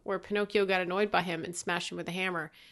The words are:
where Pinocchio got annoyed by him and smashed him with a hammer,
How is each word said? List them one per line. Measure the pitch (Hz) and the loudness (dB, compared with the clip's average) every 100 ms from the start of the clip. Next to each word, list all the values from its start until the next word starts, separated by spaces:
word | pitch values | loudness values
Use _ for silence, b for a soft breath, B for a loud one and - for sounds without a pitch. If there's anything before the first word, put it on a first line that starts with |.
where | - 190 | -4 -4
Pinocchio | - 202 202 208 196 | 0 0 2 2 4
got | 185 | 2
annoyed | 175 185 208 | 2 2 2
by | 208 | 2
him | 175 165 | 2 -2
and | 165 170 | -4 -6
smashed | - 175 - | -2 -2 -2
him | 175 | -6
with | 170 | -6
a | |
hammer, | 175 185 175 156 b b | -2 -2 -2 -6 b b